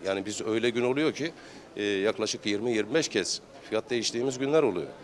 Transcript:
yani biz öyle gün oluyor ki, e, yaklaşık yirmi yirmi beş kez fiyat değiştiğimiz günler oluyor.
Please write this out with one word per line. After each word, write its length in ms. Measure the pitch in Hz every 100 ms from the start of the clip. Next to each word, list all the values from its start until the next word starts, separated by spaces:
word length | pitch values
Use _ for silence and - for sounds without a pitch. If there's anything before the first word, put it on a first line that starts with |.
| 95
yani 200 | 98 98
biz 140 | 104
öyle 300 | 110 110 117
gün 140 | 117
oluyor 280 | 123 135 156
ki, 200 | 110 151 - - - - -
e, 80 |
yaklaşık 640 | 104 98 101 107 107 - 107
yirmi 260 | 101 120
yirmi 220 | 113 104
beş 140 | 151 151
kez 320 | 110 87 - - - -
fiyat 200 | 107 -
değiştiğimiz 480 | 120 107 120 131 127
günler 240 | 135 156
oluyor. 260 | 135 90 71 -